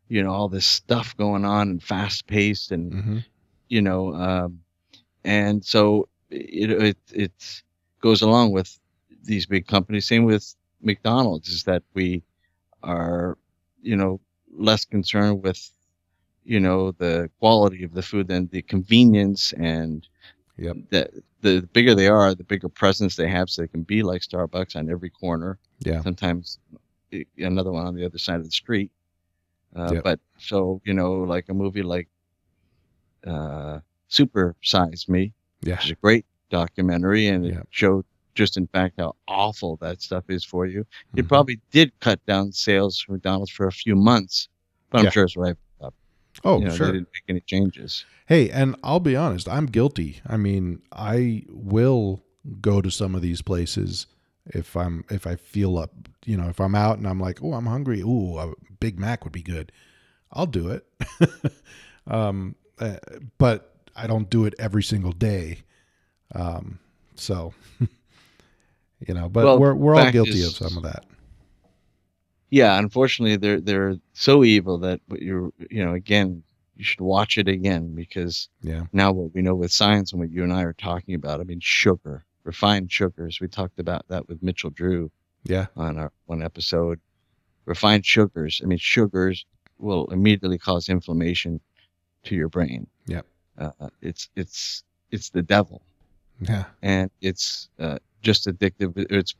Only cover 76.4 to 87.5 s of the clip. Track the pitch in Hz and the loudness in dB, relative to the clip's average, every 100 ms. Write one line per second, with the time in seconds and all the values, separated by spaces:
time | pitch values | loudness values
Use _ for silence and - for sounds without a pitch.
76.4 | - _ _ - 98 - 92 95 107 110 | -14 _ _ -8 -6 -4 0 0 2 0
77.4 | 98 95 95 87 82 80 85 92 87 - | 0 0 0 -2 -4 -10 -10 -6 -6 -6
78.4 | - _ 80 80 85 98 98 92 82 92 | -10 _ -8 -8 -4 0 2 0 -4 -2
79.4 | 92 92 87 - 104 104 92 90 82 87 | 0 0 0 2 4 2 0 -6 -6 -4
80.4 | 87 90 85 82 90 87 95 85 73 76 | -2 -2 -2 -6 -6 -6 -6 -8 -6 -8
81.4 | 90 87 - - 104 87 78 69 - _ | -8 -6 -2 2 2 2 -2 -14 -16 _
82.4 | - - 104 101 92 - 95 80 82 - | -14 -2 0 0 -2 -4 -4 -4 -10 -10
83.4 | 92 - 90 - 87 85 - 90 - 80 | -10 -8 -8 -6 -6 -6 -6 -10 -10 -6
84.4 | 92 90 85 73 90 87 80 - _ _ | -6 -6 -10 -4 -2 -2 -4 -12 _ _
85.4 | - 92 95 - 80 78 78 - - 82 | -4 -4 -4 -6 -6 -6 -10 -12 -10 -8
86.4 | 82 - - 85 85 82 _ _ _ _ | -8 -8 -4 -2 -2 -4 _ _ _ _
87.4 | _ | _